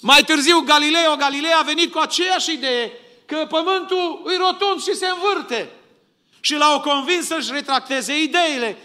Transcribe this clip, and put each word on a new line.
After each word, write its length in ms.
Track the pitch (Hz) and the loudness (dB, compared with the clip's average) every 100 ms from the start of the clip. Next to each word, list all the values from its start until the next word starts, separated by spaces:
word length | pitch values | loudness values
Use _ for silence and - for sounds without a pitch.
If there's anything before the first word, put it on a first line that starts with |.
Mai 220 | 214 285 | 4 4
târziu, 380 | 294 311 277 339 | 6 2 4 4
Galileo 560 | 269 302 294 330 330 285 | 4 4 4 2 2 2
Galilei 360 | 277 277 320 320 | -2 -2 0 2
a 40 | |
venit 300 | 294 311 339 | 2 0 -2
cu 60 | 320 | 0
aceeași 540 | 311 - 359 359 330 | -2 -2 0 -2 -2
idee, 400 | 302 262 247 226 - - _ - | -4 -2 -4 -4 -10 -20 _ -8
că 200 | 302 302 | -6 -2
pământul 720 | 320 339 381 339 370 349 - 330 | -2 0 -2 -2 -2 -2 -6 -4
e 40 | 359 | 0
rotund 460 | 370 359 403 349 | 0 0 -2 -2
și 120 | 339 | -4
se 120 | 392 370 | -4 -4
învârte. 640 | 359 392 370 240 233 143 - _ _ _ _ _ _ | -2 -2 -2 -4 -6 -8 -14 _ _ _ _ _ _
Și 140 | - | -4
l-au 260 | 294 294 285 | 2 2 2
convins 460 | 294 285 269 349 269 | 0 -2 0 -2 -2
să-și 260 | 320 226 | -4 -4
retracteze 720 | 277 285 269 - 262 208 294 | -6 -2 -2 -2 -4 -2 -2
ideile, 560 | 311 349 339 269 233 180 | 0 2 0 0 -4 -6